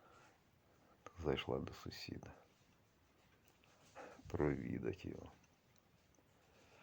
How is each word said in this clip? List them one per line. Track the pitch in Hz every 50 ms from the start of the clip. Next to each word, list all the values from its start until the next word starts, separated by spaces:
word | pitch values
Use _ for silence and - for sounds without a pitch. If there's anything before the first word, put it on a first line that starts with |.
| - - - - - - - - - - - - - - - - - - - - - - - - 80
Зайшла | 76 65 65 - - 62 67
до | 67 - -
сусіда | - - - - - - - - - - - - - - - - - - - - - - - - - - - - - - - - - - - - - - - - - - - - - - - - - -
провідати | - - - 73 73 69 67 60 58 - - - 57 53 - - -
його. | - - - - - - - - - - - - - - - - - - - - - - - - - - - - - - - - - -